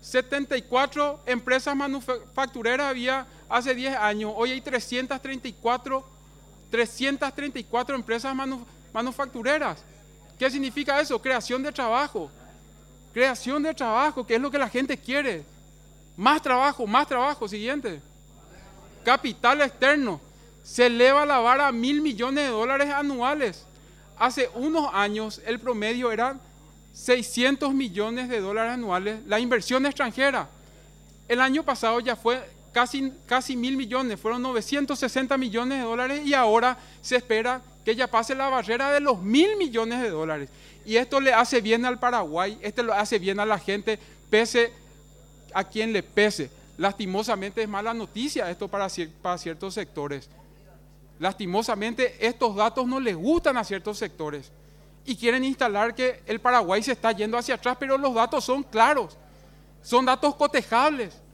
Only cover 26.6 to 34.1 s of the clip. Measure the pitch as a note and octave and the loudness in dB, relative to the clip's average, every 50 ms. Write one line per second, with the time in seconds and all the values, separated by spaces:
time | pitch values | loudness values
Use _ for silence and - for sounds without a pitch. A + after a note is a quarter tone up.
26.6 | - - - - - - - - - - B3 B3+ A3+ - - A#3+ B3 C4 C#4 - | -20 -20 -20 -20 -20 -20 -20 -12 2 2 2 2 2 -4 -2 2 2 2 2 2
27.6 | D4+ C#4 C4+ C4+ C4+ A3+ E3+ G3+ G#3 A3 A#3 B3 B3+ B3 B3 A3 F#3+ F#3+ G#3 A3 | 0 0 0 0 -2 -2 -2 -2 -2 -2 -2 -6 -4 -4 -4 -2 -2 -2 -2 -2
28.6 | A3+ A#3 B3 B3+ A#3+ G#3 F3+ F3+ F#3+ G#3 A3 A3 - - G3+ A3 B3 A#3+ B3+ A3+ | -2 -2 -4 -4 -4 -2 -2 -2 -2 -2 -6 -6 -4 0 0 0 2 2 0 0
29.6 | F3 - A#3+ C4 C4 C#4+ C4+ - C#4+ A#3+ G3+ - C4+ C#4 C4 A#3 D#3 - - - | 0 0 0 2 2 0 0 -2 -4 -4 0 0 2 2 2 0 -4 -6 -12 -20
30.6 | - - - - - - - - - - - - - - A#3 B3 C4 C4 C4 D#4 | -20 -20 -20 -20 -20 -20 -20 -20 -20 -20 -20 -20 -4 -2 2 2 4 4 2 2
31.6 | D#4+ - B3+ - - A3+ A3+ A#3+ A3+ B3+ A#3 - - A3+ A#3+ C4 A3+ - - - | 2 0 -2 0 2 2 2 2 0 -2 -4 0 0 0 0 0 -4 -12 -20 -20
32.6 | - - - A#3+ B3 B3 - C#4 C4+ C4+ C4 - - - B3 C4 B3+ - C4+ B3 | -20 -4 0 0 0 2 0 -4 -4 -4 -6 -10 -4 0 0 0 0 -2 -4 -4
33.6 | A#3 B3+ C4+ C4 C4+ G#3 B3 B3+ C4 B3 | -2 -2 -2 -2 -4 -2 -2 -2 -2 -2